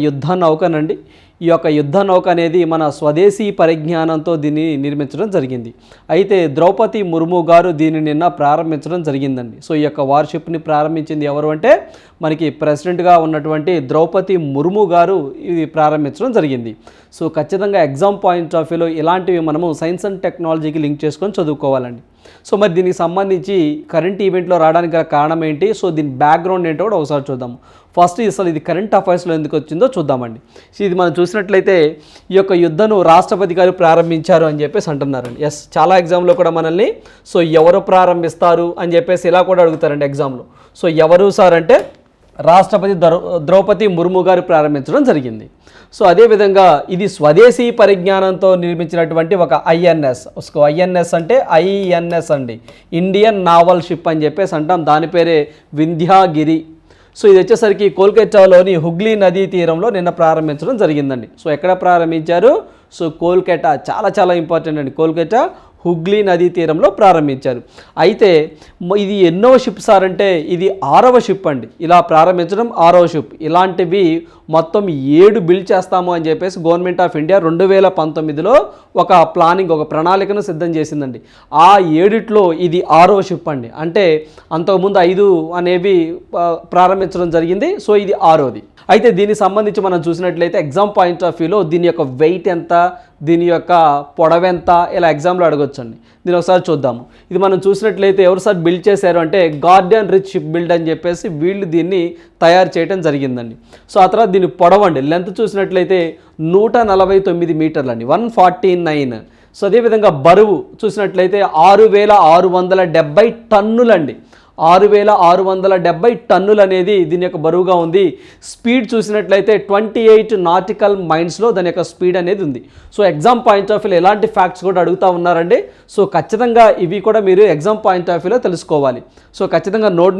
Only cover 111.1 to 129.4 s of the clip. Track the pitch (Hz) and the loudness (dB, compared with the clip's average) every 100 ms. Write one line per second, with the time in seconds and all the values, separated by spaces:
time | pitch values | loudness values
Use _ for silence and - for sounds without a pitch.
111.1 | 185 180 202 190 156 180 202 220 202 208 | -2 0 0 -2 2 4 6 6 4 4
112.1 | 208 160 170 185 180 180 190 180 160 151 | 4 6 4 4 0 0 0 2 0 0
113.1 | 170 233 226 - 208 214 226 233 196 135 | 2 2 -2 -2 0 0 0 2 2 0
114.1 | 107 _ _ _ - 160 185 202 208 208 | -8 _ _ _ -2 2 4 4 4 2
115.1 | 202 170 185 190 190 190 185 170 160 233 | 4 4 2 0 -2 0 0 0 0 -2
116.1 | 233 - 180 196 214 190 185 185 202 160 | -2 0 0 2 2 2 2 0 0 0
117.1 | 175 180 180 156 175 185 180 165 190 180 | -2 -4 -4 -2 0 0 0 2 0 0
118.1 | - - - - - 233 254 208 233 208 | -2 -16 -20 -20 -8 -2 -2 -2 -4 -2
119.1 | 208 175 196 196 208 - 202 214 233 226 | -4 0 0 2 0 0 -2 -2 0 4
120.1 | 220 214 208 175 180 190 - 202 196 170 | 4 2 -2 0 0 -2 -2 -2 -2 -2
121.1 | 160 170 160 226 196 175 170 160 - 180 | -4 -4 -2 -2 0 -2 -4 -8 -4 -2
122.1 | 185 175 196 160 120 - - - - 196 | -2 -2 -4 -4 -8 -14 -20 -12 -2 0
123.1 | 151 190 240 233 202 202 208 214 175 180 | 2 0 2 2 0 0 -2 0 2 2
124.1 | 214 220 202 185 - 180 180 170 185 190 | 2 -2 0 -2 -2 -4 0 0 0 0
125.1 | 175 175 170 170 269 403 - _ - 190 | 0 0 0 0 -2 -2 -14 _ -2 0
126.1 | 165 151 220 240 233 220 - 170 202 220 | -2 -4 -2 2 4 4 4 -2 -2 0
127.1 | 220 196 185 208 156 180 214 202 185 170 | 0 2 4 4 2 -2 -2 -2 -2 -2
128.1 | 170 180 240 202 165 - 151 135 117 - | -4 -2 -2 -2 -6 -4 -2 0 -4 -12
129.1 | _ _ - | _ _ -8